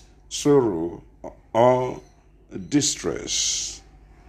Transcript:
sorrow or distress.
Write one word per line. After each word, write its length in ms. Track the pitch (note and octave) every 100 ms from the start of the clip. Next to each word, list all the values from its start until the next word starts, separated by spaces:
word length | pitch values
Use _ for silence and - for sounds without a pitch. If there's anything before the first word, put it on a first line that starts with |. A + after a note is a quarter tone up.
| - _ -
sorrow 760 | - D3 C#3+ A2+ E2 E2+ E2 - _ - - _
or 480 | A2+ B2 B2+ B2+ - - _ _ _ _ - E2+
distress. 1160 | C#3+ - - E2+ A#1+ - - - - - - - - - -